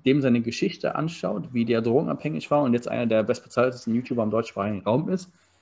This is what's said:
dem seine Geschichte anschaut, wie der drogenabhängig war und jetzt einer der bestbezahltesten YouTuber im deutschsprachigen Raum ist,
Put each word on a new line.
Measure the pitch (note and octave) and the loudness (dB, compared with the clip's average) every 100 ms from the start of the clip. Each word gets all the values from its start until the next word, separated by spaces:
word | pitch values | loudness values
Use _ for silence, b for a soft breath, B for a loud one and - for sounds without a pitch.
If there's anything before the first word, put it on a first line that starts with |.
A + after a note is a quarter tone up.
| B2+ | 2
dem | C#3+ | 4
seine | C3 A#2+ | 4 2
Geschichte | A#2 - G3 - - - | 0 -2 -2 -2 -4 -2
anschaut, | D#3+ - F2+ G2+ A#2+ | -4 -4 -4 -4 -4
wie | B2 A#2 | -2 2
der | A2+ | 2
drogenabhängig | A#2 A#2+ D#3 C#3+ D3+ D#3 - | 4 2 2 -2 -4 -6 0
war | D3 | 2
und | C3+ | 2
jetzt | A#2+ - | 0 0
einer | A2+ A#2 | -2 0
der | A2 | 2
bestbezahltesten | G#2+ A#2+ - - B2+ B2+ - A2+ | 2 -2 -4 0 0 0 -2 -2
YouTuber | B2+ A#2+ | -2 -2
im | G#2+ | 0
deutschsprachigen | A2+ A2+ - G2+ G2+ | 0 -2 -2 -4 -2
Raum | G2+ B2+ F3 | 0 0 0
ist, | F#3 - _ _ _ | -4 -6 _ _ _